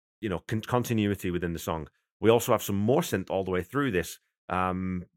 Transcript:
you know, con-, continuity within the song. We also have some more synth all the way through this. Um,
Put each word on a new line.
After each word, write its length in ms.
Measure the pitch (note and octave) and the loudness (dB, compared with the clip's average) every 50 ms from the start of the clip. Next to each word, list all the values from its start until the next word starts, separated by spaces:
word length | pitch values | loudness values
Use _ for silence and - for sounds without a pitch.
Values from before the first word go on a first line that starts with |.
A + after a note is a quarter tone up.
| _ _ _ _ | _ _ _ _
you 80 | - | -4
know, 120 | G#2 F2+ D#2+ | -4 -4 -4
con-, 220 | - - A2+ A2 | -4 -4 -4 -4
continuity 720 | - - B2+ B2 A#2 - A#2 A2 G#2 G2+ G2 - - F#2 | -2 0 0 0 0 0 2 2 2 2 0 -2 -2 -4
within 220 | F2 F2 F2 E2+ E2+ | -2 -2 -2 -4 -4
the 60 | D#2 | -4
song. 280 | - - E2 D#2+ D2 - _ _ _ _ _ - | -4 -4 -4 -4 -6 -10 _ _ _ _ _ 2
We 100 | G2+ G#2+ | 4 6
also 220 | A2+ A#2 - - | 6 6 4 2
have 120 | A#2 G#2 - | 2 0 0
some 140 | - G2+ | -2 -2
more 240 | G2 G2+ A2 C3+ E3 | 0 2 4 4 2
synth 280 | E3+ - - F#2+ F2+ - | 2 0 -2 -2 -2 -2
all 160 | E2+ F#2+ F#2+ | -2 -2 0
the 60 | F#2 | 0
way 120 | F#2 F#2 F2+ | 0 -2 -2
through 280 | - - C#3+ C#3+ C3 | -2 -2 -2 -2 0
this. 280 | G2 F2 D#2+ - - - _ _ _ _ _ - | 0 0 -2 -4 -8 -16 _ _ _ _ _ -4
Um, 560 | F2 F2+ F#2 F#2 F2+ F#2 F#2 F#2 F#2 F2+ F2 - - | -2 0 0 0 -2 -2 -4 -4 -4 -6 -8 -10 -10